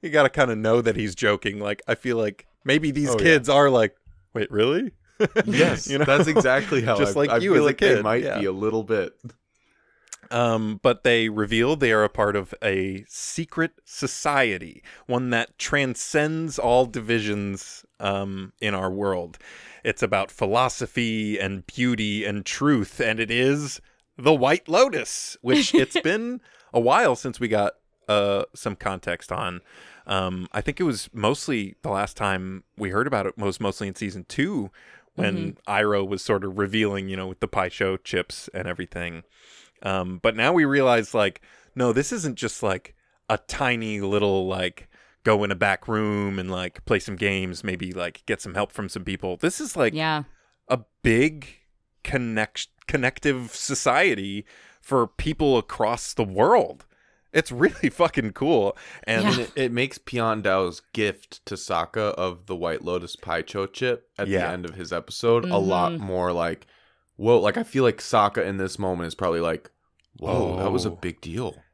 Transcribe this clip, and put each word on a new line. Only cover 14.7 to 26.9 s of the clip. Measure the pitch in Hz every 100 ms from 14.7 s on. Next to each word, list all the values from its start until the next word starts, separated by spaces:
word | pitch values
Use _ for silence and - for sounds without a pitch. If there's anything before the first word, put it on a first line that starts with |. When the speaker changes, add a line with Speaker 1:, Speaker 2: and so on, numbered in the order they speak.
| - - - -
Speaker 1:
one | 123 127
that | 120 120 _
transcends | - 143 135 120 - 156 151 160 160 143
all | 120 123 127
divisions, | 117 110 117 104 104 101 98 - - _ _
um, | 101 98 98 95 95 _
in | 110
our | 98 95
world. | 95 101 92 85 - - - - -
It's | 113 -
about | 113 98 98
philosophy | - 104 113 127 - 117 - 117 110 107 104
and | 95 98 -
beauty | - 123 117 107 104
and | 101 104 92
truth, | - 143 139 101 -
and | 117 110
it | 110
is | 117 131 143 147 - - _ _ -
the | 131
White | 156 127 175 -
Lotus, | 170 262 160 113 - - -
which | 120 302 269
it's | - - 349
Speaker 3:
<laughs> |
Speaker 1:
been | 156 208 233 247 _ _ _
a | 120
while | 117